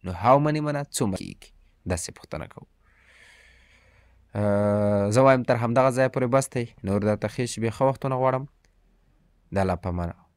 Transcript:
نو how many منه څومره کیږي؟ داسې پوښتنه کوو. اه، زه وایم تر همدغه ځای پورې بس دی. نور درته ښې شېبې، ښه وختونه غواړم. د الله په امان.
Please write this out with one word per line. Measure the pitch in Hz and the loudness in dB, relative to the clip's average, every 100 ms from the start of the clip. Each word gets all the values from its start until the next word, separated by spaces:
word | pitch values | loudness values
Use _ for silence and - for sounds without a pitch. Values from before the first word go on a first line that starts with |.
نو | 92 | -10
how | 87 113 139 151 | -2 4 4 4
many | 151 | -2
منه | 151 143 | -4 -6
څومره | 143 - 113 92 | -6 -2 -2 -2
کیږي؟ | 50 - - _ _ _ - | -8 -14 -20 _ _ _ -6
داسې | 90 - - | -6 -6 -14
پوښتنه | - 76 - | -14 -12 -12
کوو. | - - _ _ _ _ _ - - _ _ _ _ _ _ _ _ _ | -16 -20 _ _ _ _ _ -20 -20 _ _ _ _ _ _ _ _ _
اه، | 104 104 101 104 104 104 101 101 | -4 0 2 2 2 2 2 2
زه | 110 | 4
وایم | 135 131 | 6 4
تر | 120 120 | 2 0
همدغه | 117 120 131 | 2 2 2
ځای | 123 131 | 2 0
پورې | 135 127 | 0 0
بس | 135 135 | 0 0
دی. | 127 117 - | -6 -8 -8
نور | 98 101 | -4 0
درته | 104 104 104 | 0 -2 -4
ښې | - 123 | -4 -6
شېبې، | - 113 | -4 -6
ښه | - | 0
وختونه | 135 131 135 127 | 0 0 -4 0
غواړم. | 131 131 139 _ _ _ _ _ _ _ _ _ _ | 0 0 -6 _ _ _ _ _ _ _ _ _ _
د | 98 | -2
الله | 95 | 0
په | 87 92 | -2 -4
امان. | 87 85 - _ | -4 -6 -8 _